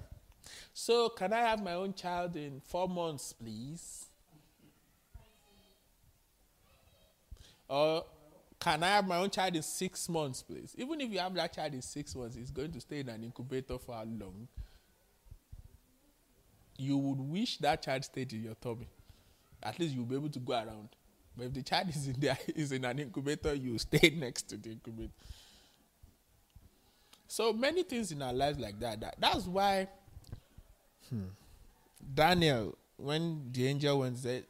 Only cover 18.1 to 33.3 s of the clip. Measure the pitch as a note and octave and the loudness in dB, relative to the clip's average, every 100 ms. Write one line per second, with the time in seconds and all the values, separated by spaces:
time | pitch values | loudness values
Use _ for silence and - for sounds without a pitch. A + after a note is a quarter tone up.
18.1 | C3+ C3 A2 A2+ - B2 A#2 A#2 - - | -6 -4 -4 -8 -6 -6 -6 -8 -16 -20
19.1 | - - - _ - G#2+ A2 E3+ C3 A#2+ | -20 -20 -20 _ -10 -6 -2 -2 0 -2
20.1 | C3+ D3+ C#3 B2+ B2 A2 G#2+ G#2+ - _ | -2 -2 -4 -2 -2 -2 -8 -14 -20 _
21.1 | _ - - B2 C3 - F3 F#3+ D3 C#3 | _ -18 -10 -6 -6 0 0 0 -2 -2
22.1 | C3 C#3 C3 - - C#3+ C3 B2+ C3 C#3+ | 2 2 2 -2 -2 0 0 0 -2 -4
23.1 | A#2+ C3+ D3+ D#3 C#3+ B2+ A2 - D3 E3 | -4 -2 0 0 0 0 -2 2 6 8
24.1 | E3+ B2 - - G#2 A2 A2+ - A2+ G#2+ | 6 -4 -4 -8 -8 -10 -12 -10 -10 -10
25.1 | - - - - - - _ _ _ - | -12 -18 -20 -20 -20 -20 _ _ _ -20
26.1 | - _ _ _ - - _ _ _ _ | -20 _ _ _ -20 -20 _ _ _ _
27.1 | - - - A3+ A3 C#4 E4+ - A#3+ F#3+ | -20 -8 2 2 4 4 4 2 0 -2
28.1 | D3 C3 B2 C#3+ D3 A2 G#2 A#2 G#2+ G2+ | -2 0 2 2 2 -4 -4 -4 -4 -6
29.1 | - - F4 F3+ F#3+ G3+ G3 F#3+ - - | 2 4 4 0 4 4 4 0 -6 -20
30.1 | - - - - - - - _ _ - | -20 -14 -16 -16 -20 -20 -20 _ _ -8
31.1 | A2+ F#2 F#2+ - - - - _ - C3 | -6 -6 -10 -18 -20 -20 -20 _ -16 -2
32.1 | C3+ D#3+ F3+ D#3+ B2 F#2+ - _ - C3+ | 4 8 8 8 6 2 -4 _ -8 -2
33.1 | D#3 E3 | 0 0